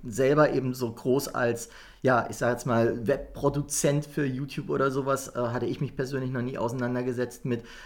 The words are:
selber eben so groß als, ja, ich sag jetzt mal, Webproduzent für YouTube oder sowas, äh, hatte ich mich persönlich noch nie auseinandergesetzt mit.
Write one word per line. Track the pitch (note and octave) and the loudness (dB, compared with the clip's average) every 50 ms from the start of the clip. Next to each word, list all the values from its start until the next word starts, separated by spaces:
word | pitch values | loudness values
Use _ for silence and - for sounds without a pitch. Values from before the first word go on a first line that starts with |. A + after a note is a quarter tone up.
| - | -10
selber | B2 G#2+ G2+ C3+ C3 D3 D3+ D3+ C3+ - | -6 0 2 4 6 6 6 6 6 4
eben | C#3 C3 B2+ B2+ | 2 0 0 -2
so | B2+ B2+ A2+ | -2 -2 -4
groß | A2 - - C3 B2 C#3 C#3 - | -4 -2 0 2 2 2 2 0
als, | - A#2+ B2 A#2+ A#2 A#2 - - - - - - - - - | -2 0 0 0 0 -2 -4 -12 -16 -18 -20 -20 -8 0 2
ja, | C3 B2+ A#2 - - | 4 4 4 2 0
ich | A2 - | -2 -2
sag | B2 A#2+ | 0 0
jetzt | B2 A#2+ - | 0 0 0
mal, | C3+ A#2+ A#2 A2+ A#2 F#2 A#2+ A#2+ | 2 4 4 4 4 2 0 0
Webproduzent | - C#3 - - - - - - C#3 B2 C#3+ C#3 - - - - D3 C#3+ D3 D3 | 0 0 0 -2 -8 -6 -2 0 0 0 0 -2 -2 -2 0 2 2 2 2 0
für | - - - D3 | -2 -2 -2 -2
YouTube | C3+ C3 B2 C#3+ C#3 - - C#3+ - | -2 -2 -4 -6 -6 -6 -6 -4 -2
oder | D3 C#3 C3+ C#3 | 0 2 2 2
sowas, | C3 C#3 C3+ C3+ C3+ B2+ C3 - - | 2 0 0 0 0 -2 -2 -4 -4
äh, | A#2+ | -2
hatte | B2 A#2 A#2 B2 A#2+ | -2 -2 0 -2 -2
ich | - - - | -2 -2 -2
mich | D3 B2+ - | -4 -4 -4
persönlich | - C3+ B2+ C#3+ C3 C3 B2+ C3 | -4 -4 -4 -2 -4 -2 -2 -2
noch | B2+ A#2+ | -2 -4
nie | B2+ C3+ - | -4 -4 -2
auseinandergesetzt | G#2+ A#2+ B2 C3 B2 A#2+ B2 B2 B2 B2+ B2 A#2+ B2+ B2 - - - | -2 -2 -2 -2 -2 -2 -2 -2 -2 -2 -2 -2 -2 -4 -6 -6 -4
mit. | C3+ A#2+ A#2 - - - - - | -2 -2 -4 -4 -8 -16 -18 -18